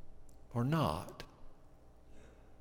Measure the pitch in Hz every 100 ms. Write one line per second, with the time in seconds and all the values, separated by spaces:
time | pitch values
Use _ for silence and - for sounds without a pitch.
0 | - - - - - 120 123 160 107 80
1 | - - - - - - - - - -
2 | - - - - - -